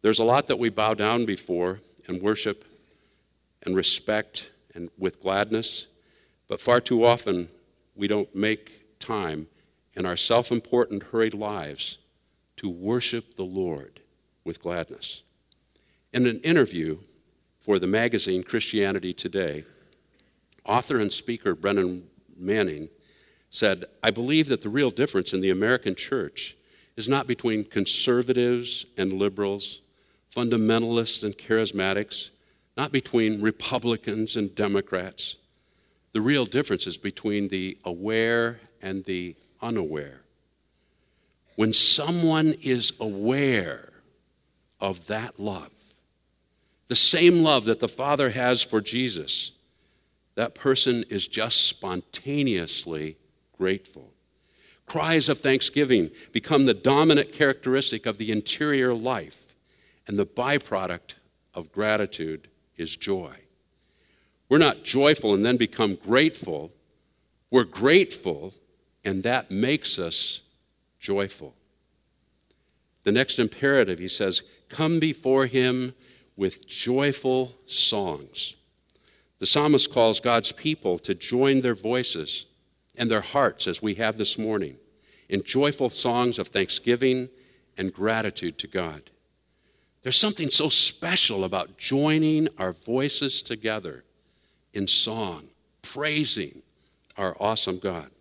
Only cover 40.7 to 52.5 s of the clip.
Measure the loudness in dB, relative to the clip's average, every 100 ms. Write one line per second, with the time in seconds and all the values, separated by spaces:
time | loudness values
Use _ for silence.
40.7 | _ _ _ _ _ _ _ _ 0 4
41.7 | 8 8 6 2 2 4 4 2 2 -2
42.7 | 0 0 -2 -8 -2 0 2 2 2 -2
43.7 | -10 -14 _ _ _ _ _ _ _ _
44.7 | _ -6 -6 -6 -8 -8 -10 -8 -8 -12
45.7 | _ -20 _ _ _ _ _ _ _ _
46.7 | _ _ 4 6 6 6 6 6 4 4
47.7 | 0 -2 -2 -2 0 0 0 0 2 2
48.7 | 0 -2 -4 -4 -6 -4 -4 -4 _ _
49.7 | _ _ _ _ _ _ -6 -6 -2 0
50.7 | 2 2 0 -2 -6 -4 -4 0 2 2
51.7 | 0 -6 -6 -8 -12 -6 -2 0